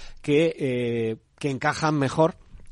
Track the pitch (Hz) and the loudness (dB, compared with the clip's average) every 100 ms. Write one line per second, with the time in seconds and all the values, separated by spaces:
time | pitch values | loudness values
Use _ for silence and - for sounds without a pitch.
0 | - - - 147 165 - 139 123 120 117 | -14 -8 2 4 4 0 -2 0 0 0
1 | 113 113 _ - 143 131 147 151 156 151 | -2 -4 _ -6 -4 -2 0 0 0 2
2 | 135 - 160 - - - - | 0 2 2 0 -18 -20 -12